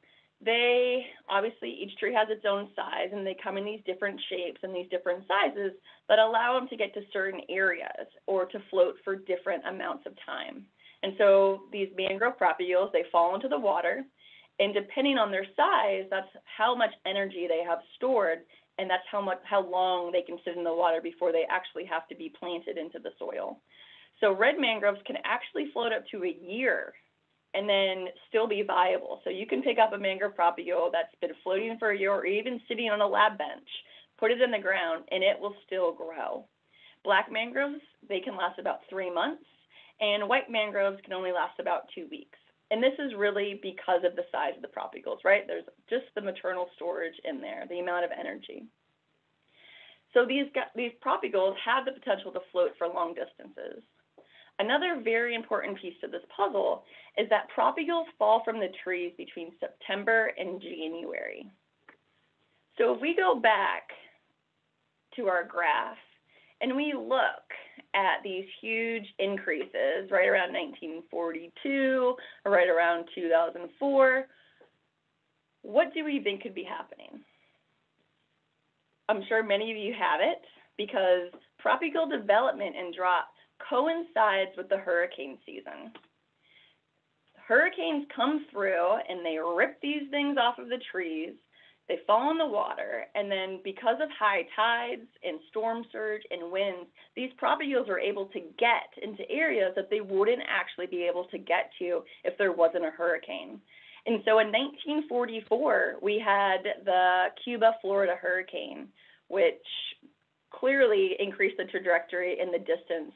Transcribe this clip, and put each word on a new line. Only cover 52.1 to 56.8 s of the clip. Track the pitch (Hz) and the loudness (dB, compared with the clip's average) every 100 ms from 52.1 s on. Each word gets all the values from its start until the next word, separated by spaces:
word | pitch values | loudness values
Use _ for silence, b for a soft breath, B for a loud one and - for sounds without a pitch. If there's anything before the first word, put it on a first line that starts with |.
| 196 190 | -4 -4
to | 175 - | -10 -4
float | 180 175 - | 0 0 0
for | 170 | -4
long | 180 170 | -2 -4
distances. | 170 - - - - - - - _ _ _ B B B - | -6 -10 -14 -20 -14 -14 -16 -20 _ _ _ B B B -4
Another | 214 285 359 294 | 0 0 0 -2
very | 226 226 240 | 0 0 0
important | 233 226 214 - 196 | -4 -2 -4 -4 -8
piece | 180 - | -12 -12
to | - | -10
this | 175 - | -10 -10
puzzle | - 202 196 180 - | -2 0 2 0 -2